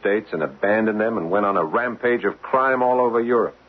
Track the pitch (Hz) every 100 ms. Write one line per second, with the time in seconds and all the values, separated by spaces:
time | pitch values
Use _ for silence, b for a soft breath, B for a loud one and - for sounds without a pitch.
0 | 101 104 104 107 73 - 98 110 110 107
1 | 110 110 82 98 101 95 80 110 123 110
2 | 123 120 98 - - 131 131 127 127 127
3 | 123 117 120 120 90 -